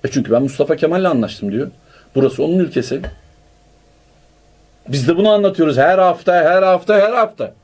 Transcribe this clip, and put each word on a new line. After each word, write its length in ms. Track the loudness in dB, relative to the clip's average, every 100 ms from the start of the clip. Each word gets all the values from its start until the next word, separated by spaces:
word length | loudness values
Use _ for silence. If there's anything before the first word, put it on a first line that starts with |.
E 60 | -4
çünkü 220 | -4 0
ben 100 | 0
Mustafa 340 | -2 -4 -2 0
Kemal'le 280 | 0 0
anlaştım 480 | 0 -2 -4 -6 -8
diyor. 180 | -6 -8 -14 _ -20 _
Burası 300 | 0 0 0
onun 140 | -2 0
ülkesi. 420 | 0 -4 -6 -8 -10 -16 _ _ _ _ _ _ _ _ _ _ _ _ _ _ _ _ -8
Biz 200 | -4 0
de 80 | 2
bunu 140 | 2
anlatıyoruz 480 | 2 2 0 0 2
her 200 | 2 4
hafta, 360 | 2 0 0
her 280 | 2 2 2
hafta, 320 | 2 0 2
her 180 | 2 2
hafta. 420 | 0 -2 -4 -12 -10